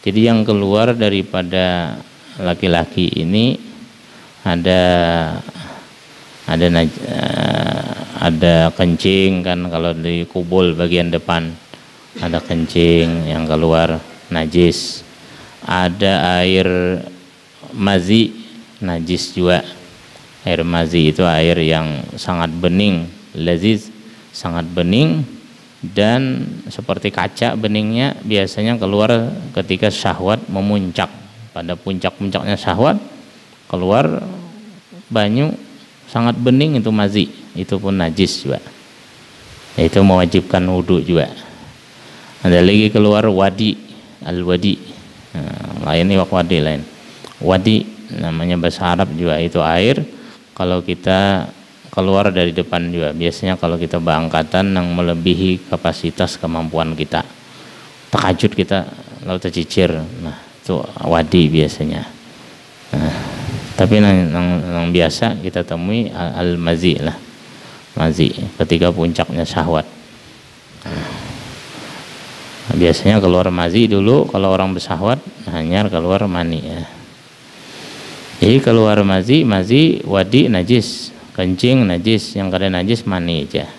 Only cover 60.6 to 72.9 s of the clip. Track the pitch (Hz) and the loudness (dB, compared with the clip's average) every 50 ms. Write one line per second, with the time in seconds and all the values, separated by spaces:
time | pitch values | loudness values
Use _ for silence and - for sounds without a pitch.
60.6 | - - 92 73 - - - - - - 85 82 80 78 87 90 82 76 78 80 | -6 -4 -4 -4 -4 -6 -12 -8 -2 0 0 0 2 4 4 4 4 6 4 2
61.6 | 76 73 - - 76 76 78 80 - - - - - - - - - - - - | 2 2 0 -4 -6 -4 -4 -6 -10 -12 -16 -20 -20 -20 -20 -20 -20 -20 -20 -20
62.6 | - - - - - - - - - - 90 101 - - - - - - - - | -20 -20 -20 -20 -12 -6 -4 -2 -2 -2 -2 -4 -8 -8 -10 -8 -8 -8 -8 -8
63.6 | - - - - - - 107 107 104 101 98 92 90 80 76 87 87 87 90 85 | -8 -8 -2 0 2 4 6 6 6 6 6 4 4 2 0 0 0 0 0 -2
64.6 | 76 87 87 85 85 85 87 87 85 82 - - - 113 98 - 78 92 - 90 | -2 -2 -4 -2 -2 2 2 2 2 2 0 0 -2 -2 -2 -4 -8 -6 -4 -4
65.6 | 87 - 87 85 85 95 107 117 113 95 - 85 87 82 58 - 87 87 87 85 | -4 -4 -6 -6 -4 -2 -2 -2 -2 -4 -6 -6 -6 -6 -4 -2 -2 -2 -2 -2
66.6 | 85 82 85 80 87 90 73 - 71 80 80 - - - - - - - - - | 0 -2 -2 2 2 2 0 2 -2 -6 -6 -8 -16 -20 -20 -20 -20 -20 -20 -20
67.6 | - - - - - - - - 78 82 78 85 80 - - - 101 95 - - | -20 -20 -20 -20 -20 -12 -6 -2 -2 -2 2 2 0 0 0 -4 -8 -10 -4 -6
68.6 | - - 85 82 85 90 87 - 82 87 82 - 85 - - 82 82 - - 85 | -2 0 2 2 2 2 2 2 0 -2 0 -2 -4 -4 -2 -6 -6 -4 -2 -2
69.6 | 80 85 82 78 78 - - - - - - - - - - - - - - - | 0 0 0 -2 -2 -4 -14 -20 -20 -20 -20 -20 -20 -20 -20 -20 -20 -20 -20 -20
70.6 | - - - - - - - - - - - - - - - - - - - - | -20 -20 -20 -18 -14 -12 -10 -10 -10 -10 -12 -12 -12 -14 -14 -14 -14 -16 -16 -16
71.6 | - - - - - - - - - - - - - - - - - - - - | -18 -18 -18 -16 -16 -16 -16 -16 -18 -18 -18 -18 -18 -18 -18 -18 -18 -18 -18 -16
72.6 | - - 78 80 87 85 | -8 -4 0 4 4 4